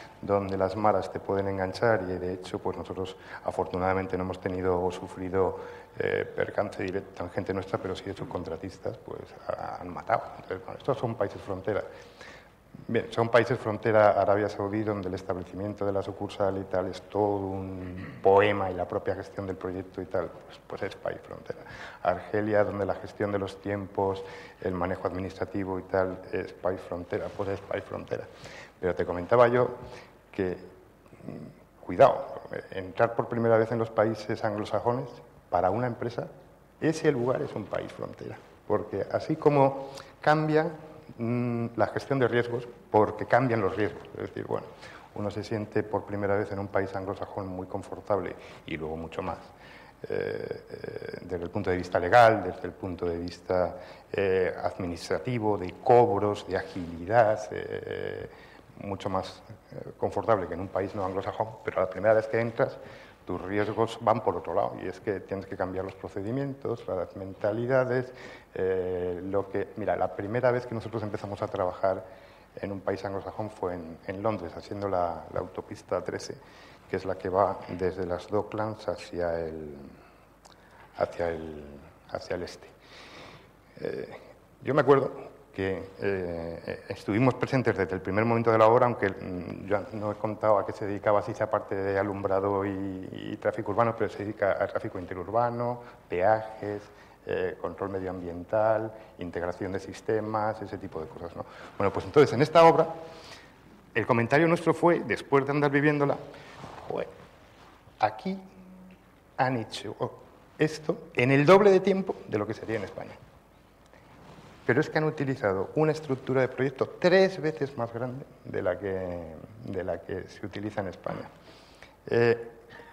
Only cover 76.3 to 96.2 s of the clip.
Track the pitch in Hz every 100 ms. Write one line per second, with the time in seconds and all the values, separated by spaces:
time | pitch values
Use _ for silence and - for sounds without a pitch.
76.3 | - - - - - - 92 95 92 95
77.3 | 92 95 98 - 90 90 95 87 87 -
78.3 | 104 98 107 110 107 - 87 - 85 87
79.3 | 82 80 80 76 71 69 - - - -
80.3 | - - - - - - - - - 85
81.3 | 82 80 76 73 71 - - - - -
82.3 | 90 87 - - - - - - - -
83.3 | - - - - - - - - - -
84.3 | - - - 113 147 135 135 - - -
85.3 | - - - 95 90 82 - 101 95 87
86.3 | 85 82 82 - 90 - 98 - 104 131
87.3 | - - 135 117 92 90 95 98 98 117
88.3 | 117 113 110 110 123 123 113 98 - 92
89.3 | 87 87 90 92 101 - 107 104 101 110
90.3 | 104 110 101 95 - 101 101 110 104 117
91.3 | 107 107 104 - 98 98 98 104 98 98
92.3 | 95 101 98 101 95 98 95 92 50 -
93.3 | 107 107 - 107 101 117 110 101 - 104
94.3 | 104 98 - 98 - 113 98 90 92 90
95.3 | 113 120 117 120 120 - - - 87